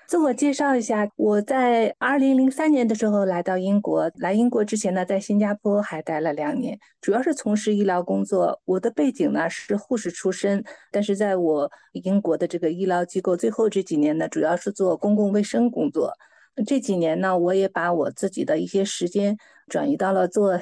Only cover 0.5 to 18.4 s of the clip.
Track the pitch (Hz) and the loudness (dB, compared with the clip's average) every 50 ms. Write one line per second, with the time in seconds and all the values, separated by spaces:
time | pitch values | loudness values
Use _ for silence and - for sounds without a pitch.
0.5 | 269 - 294 285 262 247 220 233 226 214 208 208 _ - 214 214 208 208 208 - | 0 0 0 2 2 0 0 0 0 0 0 -2 _ -2 0 2 2 2 0 0
1.5 | 269 262 254 240 233 226 220 208 - - - 247 277 285 269 269 269 262 262 269 | 0 2 2 2 4 2 2 0 -2 -2 -2 0 2 2 4 4 4 4 4 2
2.5 | 269 - 311 311 294 262 240 220 220 220 226 214 208 202 196 190 175 175 175 190 | 2 0 2 2 4 4 2 2 0 0 0 2 2 2 2 0 0 -2 -2 -2
3.5 | 185 185 185 196 202 202 208 - - 160 156 165 - - 175 175 196 214 240 247 | -2 -2 0 2 0 0 2 0 0 0 0 -2 -4 -4 -4 0 2 2 2 2
4.5 | 240 220 208 214 220 214 - 190 180 185 180 - 202 196 - - 202 208 214 202 | 2 0 0 0 -2 -2 -2 -2 -2 -2 -2 0 -2 -2 0 0 2 2 2 2
5.5 | 208 - - 208 202 208 208 - - 156 156 - 160 151 160 165 147 156 151 147 | -2 -2 -2 0 0 0 0 -2 -6 -8 -6 -4 -4 -2 -2 -2 -2 -2 -4 -4
6.5 | - - - - - - _ _ _ _ - - 196 240 262 339 285 - - 214 | -4 -4 -4 -6 -8 -10 _ _ _ _ -2 0 0 0 2 0 -2 -2 -2 -2
7.5 | 214 208 - 214 208 202 208 190 180 180 180 - 190 196 202 - 202 185 175 170 | -2 0 0 0 2 2 2 2 2 0 0 -2 -2 -2 -2 0 0 2 2 0
8.5 | - - - - 185 190 - 233 226 - 294 269 254 - 320 285 208 156 165 165 | 0 -2 -4 -2 -2 0 0 -2 0 2 0 0 0 0 -2 0 0 0 -2 -2
9.5 | - - - - 202 208 - - 254 214 - 175 - - - 190 190 - - 202 | -4 -8 -6 -4 -4 -4 -2 -4 -4 -4 -4 -6 -8 -4 -4 -4 -2 -2 -2 -2
10.5 | 196 196 - - - - - _ - 202 208 208 196 196 214 202 190 185 175 160 | -2 -2 -4 -8 -16 -20 -16 _ -4 -2 0 0 0 0 0 0 0 2 2 2
11.5 | 156 147 143 - - - _ _ - 180 180 185 196 202 208 170 156 - 175 170 | 2 0 0 -4 -6 -12 _ _ -14 -8 -4 0 0 2 2 2 0 0 -2 -4
12.5 | - 165 170 156 170 175 196 185 180 175 175 - - 185 - 196 175 175 - 226 | -4 -2 -2 -2 -2 -2 -2 0 0 0 -2 -2 -4 -4 0 0 0 0 0 -2
13.5 | 208 - 220 208 170 196 180 - 165 147 147 151 151 160 160 - - 160 151 156 | 0 2 0 0 0 0 -2 0 0 0 2 2 0 0 -4 -4 -2 -2 0 0
14.5 | 175 175 - 202 202 - 196 185 165 - - 208 208 208 208 196 202 208 208 - | 0 -2 -4 -6 -4 -2 0 0 0 0 0 0 2 2 2 2 2 0 0 0
15.5 | - 233 240 240 247 262 311 285 - 320 - - - _ - _ _ _ _ _ | 0 0 0 0 0 -2 -4 -2 0 -2 -2 -4 -4 _ -18 _ _ _ _ _
16.5 | - - 208 - 277 254 - - 190 175 170 160 160 175 190 190 185 175 175 175 | -6 -6 -2 0 -2 -2 0 0 0 0 2 0 0 0 0 0 2 2 2 2
17.5 | 190 196 190 190 - 170 165 175 175 165 - - - - - 190 - - | 2 2 0 0 -2 -2 -2 0 0 0 -2 -4 -4 -4 -6 -4 -4 -4